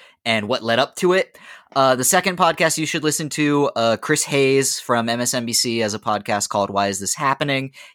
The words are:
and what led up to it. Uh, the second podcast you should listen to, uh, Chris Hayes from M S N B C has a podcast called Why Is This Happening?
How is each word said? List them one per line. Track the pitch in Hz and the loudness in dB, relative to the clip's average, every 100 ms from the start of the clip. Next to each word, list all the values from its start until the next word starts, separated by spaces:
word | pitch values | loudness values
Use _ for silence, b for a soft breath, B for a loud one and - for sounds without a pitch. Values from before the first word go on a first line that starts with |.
| b b | b b
and | 117 110 104 | -2 -2 0
what | 120 | -4
led | 113 117 | 0 0
up | 143 - | 0 0
to | 180 | 2
it. | 185 - B B B B | 2 0 B B B B
Uh, | 139 135 127 | 0 2 2
the | |
second | 127 185 196 180 | 2 2 2 2
podcast | 170 160 160 156 | 0 2 0 0
you | 151 | -4
should | 165 | -2
listen | 151 147 151 | -2 -2 -6
to, | - 147 147 143 | -2 2 2 0
uh, | 113 117 110 | 0 0 0
Chris | - 151 | 0 -2
Hayes | - 139 135 135 131 - | 0 2 4 4 2 -4
from | - 120 117 | -2 0 0
M | 120 | -2
S | 123 | -2
N | 127 | -2
B | 117 | -2
C | 113 123 117 | -2 0 0
has | 107 | -2
a | 104 | -2
podcast | 117 104 107 104 - | -2 -4 -2 -2 -2
called | 104 98 | -2 0
Why | 98 101 | 0 0
Is | 98 | -2
This | 98 - | -6 -2
Happening? | 139 139 147 135 135 B B | -2 0 -2 -2 -4 B B